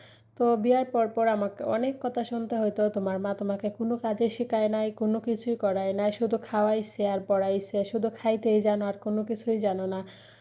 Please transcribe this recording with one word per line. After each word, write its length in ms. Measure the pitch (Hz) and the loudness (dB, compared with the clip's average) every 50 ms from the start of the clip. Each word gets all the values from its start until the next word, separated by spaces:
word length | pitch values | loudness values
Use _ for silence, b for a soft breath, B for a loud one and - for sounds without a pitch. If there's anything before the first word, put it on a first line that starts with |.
| B B B B B _ _ | B B B B B _ _
তো 200 | - 240 240 233 | 0 2 4 4
বিয়ার 280 | 214 208 240 247 254 254 | 4 4 4 4 4 2
পর 240 | 254 - 233 226 214 | 2 2 2 2 2
পর 200 | 226 233 226 226 | 2 2 2 2
আমাকে 360 | 214 208 202 202 202 - - | 2 2 0 -2 -4 -4 -2
অনেক 300 | 214 214 226 247 269 269 269 | 0 0 2 0 -2 -2 -2
কথা 240 | - 247 247 247 226 | -4 -4 -4 -4 -4
শুনতে 340 | - 240 233 233 220 240 220 | -4 -4 -6 -4 -2 0 0
হইতো, 300 | 220 208 208 214 208 208 | 0 0 2 2 0 2
"তোমার 300 | 208 202 190 190 190 190 | 0 0 -2 -2 -2 -2
মা 160 | 196 202 196 | -2 -2 -2
তোমাকে 360 | - 208 202 202 196 - 208 | -2 -2 -2 -2 -2 -4 -6
কোনো 260 | 208 - 226 226 240 | -4 -2 -2 -2 -2
কাজে 320 | 233 - 220 214 220 233 220 | -2 -2 -2 0 0 0 0
শিখায় 400 | 220 - 233 240 233 220 214 214 | 0 -2 -2 0 0 2 2 2
নাই, 220 | 220 214 220 214 | 2 0 -2 -2
কোনো 300 | 214 - 220 214 220 226 | -2 -2 0 0 0 0
কিছুই 360 | 226 233 226 214 - 240 233 | 0 -2 -2 -2 -2 -2 -2
করায় 360 | 233 214 196 185 190 190 196 | 0 0 0 0 0 0 0
নাই, 200 | 196 202 208 208 | 0 0 0 0
শুধু 260 | 208 - 233 208 240 233 | 0 0 0 0 0 -2
খাওয়াইছে 680 | - - 220 208 208 214 214 220 214 - - - 208 202 | -2 -2 0 2 2 2 2 0 -2 -4 -2 -2 0 0
আর 120 | 196 185 | 0 -2
পড়াইছে, 640 | 190 - 202 190 196 196 196 196 196 - - 202 196 | 0 0 2 2 2 2 0 0 -2 -2 -2 -2 -2
শুধু 260 | - - 214 214 220 | -2 -2 -2 -2 -4
খাইতেই 500 | - - - 226 226 220 - 226 214 214 | -4 -2 0 0 0 2 2 4 4 4
জানো, 240 | 208 214 208 208 202 | 4 4 2 2 0
আর 60 | 202 | -2
কোনো 320 | 196 - - 214 214 214 208 | -4 -4 -4 -2 -2 -2 -2
কিছুই 340 | 220 226 214 - 233 226 214 | -2 -6 -4 -2 -2 0 0
জানো 280 | 214 196 185 190 190 | 0 0 0 0 -2
না।" 180 | 190 190 190 190 B B B B B B B | -4 -4 -6 -6 B B B B B B B